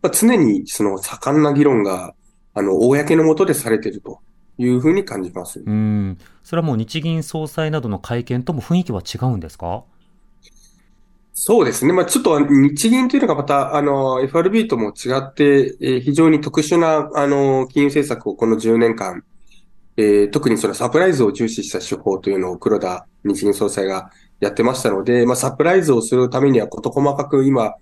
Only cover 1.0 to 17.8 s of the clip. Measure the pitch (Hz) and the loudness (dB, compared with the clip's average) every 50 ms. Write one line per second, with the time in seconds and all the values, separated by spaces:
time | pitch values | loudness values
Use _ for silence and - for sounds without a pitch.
1 | - - - - - 135 143 151 151 147 143 143 147 143 131 113 101 98 92 90 | -10 -12 -12 -6 -4 0 2 2 2 2 2 4 4 4 4 2 0 -2 -4 -6
2 | 90 87 _ _ _ _ _ _ _ _ _ 104 98 98 95 82 113 123 139 147 | -10 -14 _ _ _ _ _ _ _ _ _ -4 0 0 2 2 4 4 4 2
3 | 147 147 165 160 156 160 156 156 190 180 151 - - 120 113 104 - 107 90 - | 2 2 2 4 4 4 4 2 2 0 0 -2 0 -2 -2 -2 -2 -8 -10 -10
4 | - - - _ - _ _ _ _ _ _ - 123 123 123 123 127 156 175 196 | -16 -16 -18 _ -20 _ _ _ _ _ _ -2 0 0 0 2 2 2 2 2
5 | 190 - - 98 92 90 - 92 90 - - - - 101 107 107 107 107 104 104 | -2 -4 -8 -8 -8 -8 -10 -12 -12 -12 -16 -12 -6 -4 -2 0 0 0 -2 -2
6 | 98 95 92 - - - - _ _ - 165 170 165 156 123 110 110 107 - 160 | -4 -6 -8 -12 -16 -20 -20 _ _ -6 -4 -2 -2 -2 -2 -4 -4 -4 -6 -6
7 | 147 165 165 160 151 - - 160 156 147 - - 156 156 156 151 127 110 101 95 | -4 -4 -4 -4 -6 -8 -8 -8 -8 -8 -6 -6 -4 -4 -4 -4 -4 -6 -8 -8
8 | - - 120 120 120 - 123 123 123 - 160 131 - - 170 180 180 - 117 98 | -8 -6 -6 -6 -4 -4 -6 -4 -4 -4 -6 -6 -2 0 0 0 0 -2 -6 -8
9 | - - - - 127 131 120 95 80 80 - - 85 85 92 120 - _ _ _ | -8 -10 -8 -4 -2 -2 -2 -4 -8 -12 -14 -12 -8 -8 -8 -10 -12 _ _ _
10 | _ _ _ _ _ _ _ _ _ _ _ - _ _ _ _ _ _ _ _ | _ _ _ _ _ _ _ _ _ _ _ -20 _ _ _ _ _ _ _ _
11 | _ _ _ _ _ _ - - - - 220 233 156 120 - - - 151 180 185 | _ _ _ _ _ _ -10 -10 -2 2 2 2 2 2 0 0 0 0 2 0
12 | 175 - - 254 - 190 156 147 143 143 143 135 139 143 147 - - 226 240 262 | 0 0 -2 -2 0 0 2 2 2 4 4 4 4 4 2 0 0 2 2 2
13 | 254 247 - 277 277 - 151 139 139 143 143 139 135 135 - 147 143 147 139 135 | 2 0 0 0 0 0 0 -2 -2 0 0 0 0 0 -2 -2 0 0 0 0
14 | 135 131 131 127 135 131 160 165 170 190 208 226 220 226 139 113 110 104 - - | 0 -2 0 -2 -2 0 0 0 0 2 0 0 0 0 -2 -2 -2 -6 -6 -8
15 | - 120 127 135 135 135 _ - 147 143 143 139 127 - - - - 131 131 127 | -6 -2 -2 -2 -4 -6 _ 2 4 6 6 4 4 2 -4 -6 -4 -2 -2 -2
16 | 123 147 139 151 165 160 156 147 151 147 - 160 147 147 175 170 165 160 156 151 | -2 -2 2 4 4 4 4 2 0 -2 -2 -2 0 2 2 2 4 4 2 0
17 | 143 151 - 151 143 143 143 139 139 135 135 131 131 127 - 143 | 0 -2 -2 -2 0 2 2 2 2 2 2 0 -2 -2 0 0